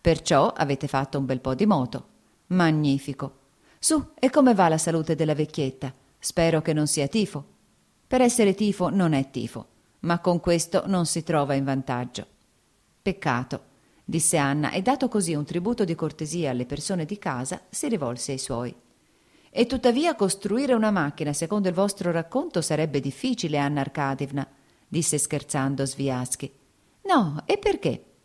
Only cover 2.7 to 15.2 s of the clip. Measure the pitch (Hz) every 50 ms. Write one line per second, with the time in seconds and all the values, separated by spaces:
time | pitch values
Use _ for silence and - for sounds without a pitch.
2.7 | 156 151 151 143 135 139 - - 135 - 147 135 - _ _ _ _ _ _ _
3.7 | _ _ - - 320 302 - - - - - 269 - 311 277 254 233 190 185 165
4.7 | 160 160 - 170 165 165 156 - 160 147 165 156 151 139 151 156 - - 147 131
5.7 | 131 - - 131 - _ _ _ _ _ - - - - 165 165 160 156 156 170
6.7 | 156 151 151 147 - - 143 139 - 226 208 - - 147 143 _ _ _ _ _
7.7 | _ _ _ _ _ _ _ _ - 254 254 240 247 240 220 202 190 196 214 208
8.7 | 196 - 180 160 - 196 185 165 151 135 135 135 - 127 113 113 - 117 - _
9.7 | _ _ _ _ _ _ - - 170 175 - 180 175 170 - 175 170 165 160 -
10.7 | - 190 - - 196 180 170 156 - 170 156 - 160 151 143 139 143 135 139 135
11.7 | 135 135 131 - 131 123 123 123 - - - _ _ _ _ _ _ _ _ _
12.7 | _ _ _ _ _ _ _ 202 185 190 - 156 127 120 127 - - - - _
13.7 | _ _ _ _ _ _ _ - - 160 - - - 160 139 139 139 151 151 -
14.7 | - 185 190 240 277 277 277 247 - 208